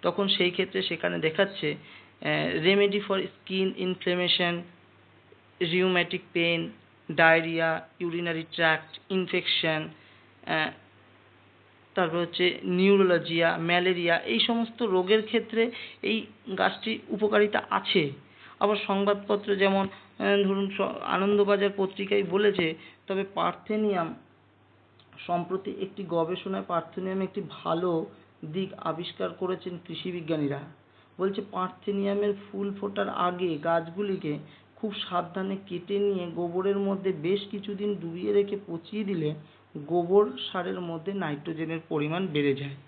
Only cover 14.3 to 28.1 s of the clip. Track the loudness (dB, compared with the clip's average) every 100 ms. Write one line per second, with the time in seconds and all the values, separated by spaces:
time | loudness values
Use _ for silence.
14.3 | 0 2 0 -2 -2 0 2 4 2 4
15.3 | -2 -2 0 0 -2 -14 -6 -2 -2 -4
16.3 | -16 -10 0 0 0 -6 -6 -4 0 4
17.3 | 4 4 2 0 0 2 2 2 -4 -18
18.3 | -20 -20 -2 0 0 0 0 2 0 0
19.3 | -2 0 2 4 4 0 -4 -20 -4 2
20.3 | 4 4 2 -2 -2 -2 -2 -2 2 4
21.3 | 4 6 4 2 2 -2 -2 0 2 2
22.3 | 4 4 4 0 -2 -12 -20 -4 -4 -2
23.3 | 0 -2 -2 -4 0 2 2 -2 -6 -18
24.3 | _ _ _ _ _ _ _ -20 -16 -2
25.3 | -2 0 -4 -4 -6 -8 -8 -2 0 0
26.3 | -2 -4 -6 -2 -2 -2 -8 -4 -2 -2
27.3 | -4 -8 -8 -2 0 0 0 -2